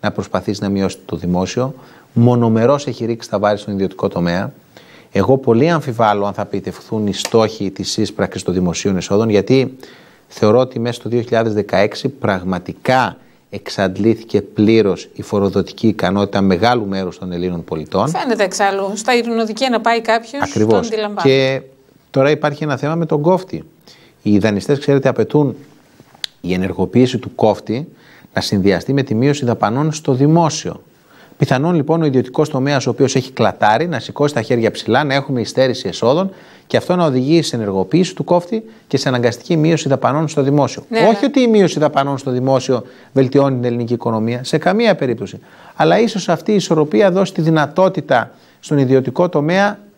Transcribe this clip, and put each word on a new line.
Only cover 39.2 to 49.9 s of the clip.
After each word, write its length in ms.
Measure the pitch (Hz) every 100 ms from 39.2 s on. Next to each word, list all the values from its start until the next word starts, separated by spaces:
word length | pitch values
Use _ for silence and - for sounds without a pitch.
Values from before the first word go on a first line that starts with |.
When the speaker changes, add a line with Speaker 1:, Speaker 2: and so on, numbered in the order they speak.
| 120 113 - 170
Speaker 1:
μείωση 320 | 156 160 143
δαπανών 400 | 135 120 139 160
στο 140 | -
δημόσιο. 420 | 139 143 135 - -
Speaker 2:
Ναι, 100 | 226
Speaker 1:
Όχι 80 | 214
Speaker 2:
αλλά 120 | 233
Speaker 1:
ότι 160 | 285 277
η 60 | 247
μείωση 320 | 220 180 156
δαπανών 400 | 151 143 139 135
στο 120 | 135
δημόσιο 520 | 127 131 135 127 127 - - -
βελτιώνει 420 | 131 131 139 139
την 100 | 131
ελληνική 280 | 120 120 117
οικονομία, 520 | 117 120 113 110 120
σε 140 | 131 160
καμία 360 | 160 196 233
περίπτωση. 440 | 185 135 117 98 - - - - -
Αλλά 220 | 156 180
ίσως 280 | 226 202 -
αυτή 240 | 160 -
η 20 |
ισορροπία 560 | 208 - 160 151 208 202
δώσει 220 | 180 190
τη 80 | -
δυνατότητα 880 | 160 160 151 - 190 185 139 127 113 - _ _
στον 180 | - 147
ιδιωτικό 500 | 127 131 131 127 180
τομέα 500 | 170 147 180 202 208 -